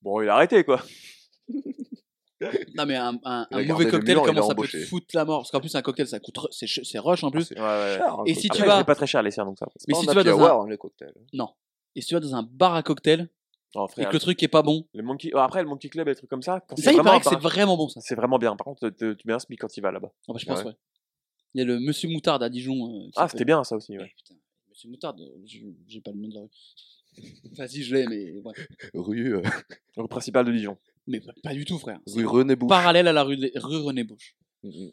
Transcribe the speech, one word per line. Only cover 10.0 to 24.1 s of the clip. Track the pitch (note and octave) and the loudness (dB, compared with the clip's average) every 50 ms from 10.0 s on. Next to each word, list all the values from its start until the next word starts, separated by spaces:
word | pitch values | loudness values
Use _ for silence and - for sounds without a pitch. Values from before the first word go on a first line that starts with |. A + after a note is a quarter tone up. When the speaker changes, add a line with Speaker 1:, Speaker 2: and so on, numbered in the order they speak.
| E3+ - | 2 4
Speaker 3:
un | |
Speaker 2:
tu | D3 | 4
vas | G3 | 6
Speaker 3:
happy | F#3+ F3 | 6 6
Speaker 2:
dans | - - | 6 8
un | D3+ E3+ D3+ | 8 8 8
Speaker 3:
hour, | A2+ G2+ | 6 2
hein, | G#2+ | -2
les | G#2+ G2+ | -8 -10
cocktails. | - - _ _ - C#2+ - _ A2+ C3 - | -12 -18 _ _ -20 -20 -20 _ _ _ -10
Speaker 2:
Non. | C3 A#2+ - _ _ _ _ _ _ _ _ _ | -10 -10 -10 _ _ _ _ _ _ _ _ _
Et | - | -12
si | B2 - | -8 -2
tu | E3+ | -2
vas | E3+ | -2
dans | D#3 C#3+ C3 | -2 -2 -4
un | B2 | -4
bar | A#2 A#2 B2 C3 F3+ F#3 E3+ | -6 -6 0 2 2 4 4
à | E3 | 2
cocktail | D#3 - D3+ C3+ _ D#3 D#3 E3 F3 E3+ _ _ _ _ _ _ _ _ _ | -2 -2 -4 -2 _ 2 2 2 0 -8 _ _ _ _ _ _ _ _ _
Speaker 1:
Oh, | G#2+ G2 F#2+ | -6 -6 -6
Speaker 2:
et | |
Speaker 1:
frère. | - - A2+ G2 | -4 -6 -4 -2
Speaker 2:
que | G2 | -2
le | D#3 | -2
truc | - F3+ F#3 - D#3+ | 0 0 0 0 0
est | D3+ | 4
pas | - D#3 D3+ | 4 4 4
bon. | D3 D3+ D#3+ D#3+ _ _ | 4 2 0 -2 _ _
Speaker 1:
Le | G#2+ G#2+ | -10 -8
monkey, | B2 C3+ C#3 - E3 - | -8 -8 -8 -8 -2 2
oh, | C#3 | 2
après, | C3 B2+ - F#3 | 2 2 2 -2
le | F3+ D3+ | -4 -4
monkey | C#3+ C#3 - C#3+ | -8 -12 -12 -12
club, | - D#3 E3 D#3 | -8 -4 -2 -2
les | C3+ | -4
trucs | - - - | -4 -6 -10
comme | C3+ C3 | -10 -8
ça, | B2+ F3 F3+ F#3+ - _ | -6 -6 -6 -6 -6 _
quand | - | -10
Speaker 2:
Ça, | B2+ D3+ | 0 4
Speaker 1:
c'est | B3+ | 6
Speaker 2:
il | D4+ | 6
Speaker 1:
vraiment | E4+ D#4+ G#3+ | 8 8 8
Speaker 2:
paraît | F#3+ B3+ | 8 8
que | - - | 6 4
Speaker 1:
un | |
Speaker 2:
c'est | - | 0
Speaker 1:
bar, | C3+ C#3+ | 2 0
Speaker 2:
vraiment | E3 D3+ F3 G#3 G3 F#3 E3 | -2 2 4 4 4 4 2
bon, | D#3 C3 | 0 -4
ça. | - A#2 | -6 -14
Speaker 1:
c'est | A2 - C3 | -8 -8 -4
vraiment | A2+ A2+ B2 C3 B2+ | -2 0 2 2 2
bien. | A2+ A#2 G#2 G2+ | 2 0 -2 -2
Par | - | -8
contre, | - C#3 _ - A2+ | -12 -10 _ -8 -8
te, | G2 _ A2+ A2 G#2+ | -6 _ -6 -6 -6
tu | G2 _ A2+ | -6 _ -4
mets | A2+ | -4
un | A#2+ | -4
smic | - _ A#2+ - | -4 _ -12 -12
quand | - A2 - - | -12 -12 -10 -6
il | |
va | G2+ F#2+ | -6 -4
là-bas. | F#2 F#2+ G2 F#2+ _ _ _ - | -4 -4 -10 -14 _ _ _ -14
Speaker 2:
Ah | A#2 | -12
bah, | A2+ | -12
je | - - | -6 -6
Speaker 3:
Ah | - | -6
Speaker 2:
pense, | F2+ G2+ | -6 -6
Speaker 3:
ouais. | G#2+ | -8
Speaker 2:
ouais. | A2 _ _ _ _ _ _ _ _ _ _ _ _ _ _ _ _ | -12 _ _ _ _ _ _ _ _ _ _ _ _ _ _ _ _
Il | C3 | -4
y | |
a | B2+ | -2
le | B2 B2 A#2+ | -2 -2 -2
Monsieur | B2 D3 D3+ - - E3 | -2 -4 -4 -4 -4 -4
Moutarde | E3 D#3+ - - D3+ C3+ A#2+ | -6 -2 0 0 0 2 0
à | A#2 | -4
Dijon, | B2 B2 B2+ C3 C3+ | -4 -6 -6 -4 -4
euh, | C3 A#2 A#2 A2+ G#2 F#2+ | -4 -4 -6 -10 -12 -14
qui | F#2+ - | -10 -2
Speaker 1:
Ah, | - | -2
Speaker 2:
s'appelle | E3 E3+ | -2 -2
Speaker 1:
c'était | - A#2 B2 | 0 -4 2
bien, | A#2+ D#3+ D#3 B2+ | 2 2 2 2
ça | - A#2 G#2+ | -2 -6 -8
aussi, | - - G#2 G2 | -8 -10 -16 -16
ouais. | F#2+ | -16
Speaker 2:
Eh, | G2 | -16